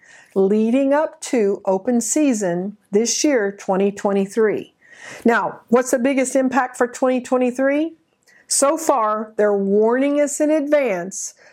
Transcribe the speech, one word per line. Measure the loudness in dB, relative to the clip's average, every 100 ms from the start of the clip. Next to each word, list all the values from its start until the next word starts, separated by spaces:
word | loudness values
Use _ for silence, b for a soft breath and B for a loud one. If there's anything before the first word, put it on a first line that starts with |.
| B B B
leading | 0 2 2 2 2 2
up | 2 0 -6
to | -4 0 0 -2 -2
open | -2 0 -2
season | 0 0 2 0 -2 -2 -6 -10 _
this | 0 0 0
year, | 0 0 0
twenty | -4 -2 0 0
twenty-three. | 0 -2 0 -2 0 0 0 -6 _ B B B B
Now, | 0 2 0 -8 0
what's | 0 2
the | 0
biggest | 0 0 0 0
impact | 0 0 -2 -2
for | -4
twenty | -2 -2 0
twenty-three? | 0 0 0 0 0 0 -2 -8 _ _ _ b b
So | 0 0 2
far, | 0 0 0 -2 -6 -2
they're | 0 2
warning | 2 2 2 2 0 0
us | -2 0
in | 0
advance | 0 2 2 2 -2 -6 -10 -12 -14 b